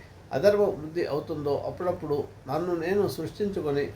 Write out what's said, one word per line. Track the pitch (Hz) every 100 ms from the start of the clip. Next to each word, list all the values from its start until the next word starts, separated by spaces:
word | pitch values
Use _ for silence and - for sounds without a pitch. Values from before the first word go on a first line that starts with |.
| - - -
అధర్మ | 135 190 202
వృద్ధి | 202 - 156 165 -
అవుతుందో | 147 156 151 143 139 -
అప్పుడప్పుడు | 135 180 175 156 143 - - -
నన్ను | 151 180 170
నేను | 170 202 185
సృష్టించుకొని | - 160 - 202 190 151 143 139